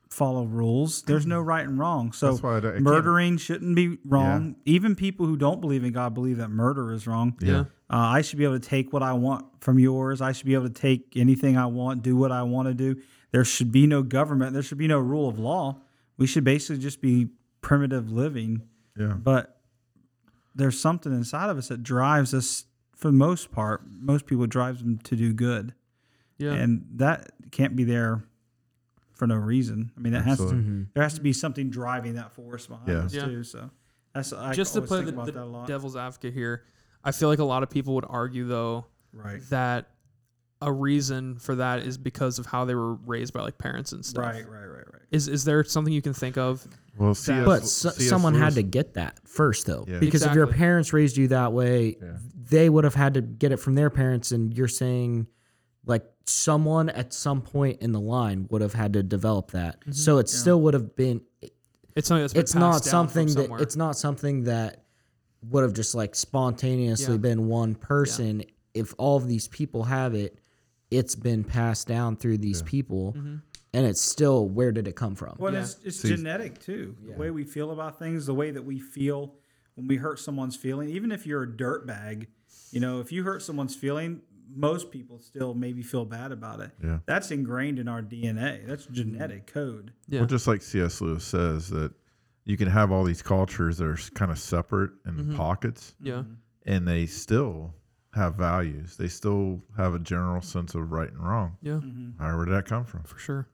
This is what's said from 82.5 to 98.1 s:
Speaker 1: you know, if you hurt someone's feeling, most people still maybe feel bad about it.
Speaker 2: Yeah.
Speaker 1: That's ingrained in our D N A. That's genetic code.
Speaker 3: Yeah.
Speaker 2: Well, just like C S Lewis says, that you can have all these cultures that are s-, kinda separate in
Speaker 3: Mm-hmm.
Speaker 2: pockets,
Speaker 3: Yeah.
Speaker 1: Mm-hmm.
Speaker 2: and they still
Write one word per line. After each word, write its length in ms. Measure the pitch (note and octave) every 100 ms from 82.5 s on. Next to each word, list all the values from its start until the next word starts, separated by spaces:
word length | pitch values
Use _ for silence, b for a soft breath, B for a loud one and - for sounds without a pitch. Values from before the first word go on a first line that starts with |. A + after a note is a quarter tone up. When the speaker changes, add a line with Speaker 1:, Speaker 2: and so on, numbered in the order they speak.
| b b
Speaker 1:
you 80 | B2
know, 200 | B2+ B2+
if 120 | A#2+
you 120 | F3
hurt 180 | F#3 F#3+
someone's 340 | F#3+ D3 C3 C3+
feeling, 460 | C#3 D3 E3 E3+ _ _ - C3+
most 360 | D3 E3+ E3+
people 280 | C3+ - A#2+
still 340 | _ C#3 B2+ A#2+
maybe 260 | B2 B2
feel 240 | A#2 C3 A2
bad 260 | A2+ C3
about 300 | A#2+ A2 G#2+
it. 100 | G2+ -
Speaker 2:
Yeah. 180 | D#2+ D#2+ -
Speaker 1:
That's 240 | E3+ -
ingrained 480 | D3 B2 B2 C#3 C3+
in 80 | A#2+
our 140 | A#2
D 220 | G#2+ A#2 A#2
N 100 | A2
A. 240 | C3+ A2 G#2+
That's 180 | C#3+ -
genetic 640 | B2 A2 A2+ D#3 G2+ -
code. 440 | D3 C#3 G#2+ G#2 - -
Speaker 3:
Yeah. 120 | C#3
Speaker 2:
Well, 60 | A#2+
just 160 | B2+ A#2+
like 140 | G#2
C 180 | - G2+
S 220 | E2+ -
Lewis 220 | E2+ D#2+ -
says, 420 | F2+ F2 D#2 F2
that 220 | E2 D2+ - _ _ _ _ -
you 100 | G2+
can 100 | F#2+
have 240 | G#2 G2+
all 120 | F#2+
these 200 | F2+ E2+
cultures 560 | - F#2+ F#2+ - E2+ E2
that 60 | D#2+
are 60 | D#2+
s-, 120 | -
kinda 240 | - F#2+ D#2
separate 560 | - F2 - G2 G2 - F#2
in 100 | D#2+
Speaker 3:
Mm-hmm. 200 | D2 -
Speaker 2:
pockets, 600 | D#2+ F#2 A#2 A#2 - _
Speaker 3:
Yeah. 180 | C#3 B2
Speaker 1:
Mm-hmm. 140 | A2+ A2+ _ _ -
Speaker 2:
and 200 | F#2+ F2
they 200 | E2+ E2
still 680 | - - A2 C3+ D#2+ E2 E2 _ _ _